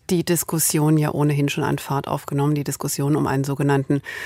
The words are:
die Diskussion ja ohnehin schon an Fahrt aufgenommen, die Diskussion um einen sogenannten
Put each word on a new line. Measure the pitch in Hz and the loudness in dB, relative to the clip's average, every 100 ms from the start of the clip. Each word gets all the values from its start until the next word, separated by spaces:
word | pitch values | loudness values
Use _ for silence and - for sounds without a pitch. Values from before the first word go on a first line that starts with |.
| - | -2
die | 180 | 0
Diskussion | 165 170 - 165 - 160 151 156 | 2 0 0 -2 0 2 4 4
ja | 151 | 2
ohnehin | - 147 143 143 | 2 2 2 0
schon | 143 143 | 0 -2
an | 143 | -2
Fahrt | - 139 143 | -2 -4 -2
aufgenommen, | 147 - 139 143 147 | -4 -4 0 0 0
die | |
Diskussion | 143 135 147 - 143 147 | -2 -6 -6 -2 0 0
um | 139 | 0
einen | 135 | 0
sogenannten | 139 139 143 139 135 143 - - | -2 0 2 2 2 -2 -2 -12